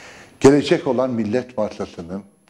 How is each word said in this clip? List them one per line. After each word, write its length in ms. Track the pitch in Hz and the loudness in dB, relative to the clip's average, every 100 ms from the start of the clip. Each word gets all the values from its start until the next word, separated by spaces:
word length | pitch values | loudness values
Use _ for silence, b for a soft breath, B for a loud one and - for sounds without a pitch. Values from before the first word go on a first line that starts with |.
| B B B B | B B B B
gelecek 460 | 135 147 143 170 143 | 6 6 2 0 0
olan 240 | 120 131 | -2 -2
Millet 480 | 117 104 123 123 - | -2 -2 -4 -4 -6
Meclisi'nin 640 | 104 - 95 - 85 98 - _ | -6 -6 -12 -12 -12 -12 -14 _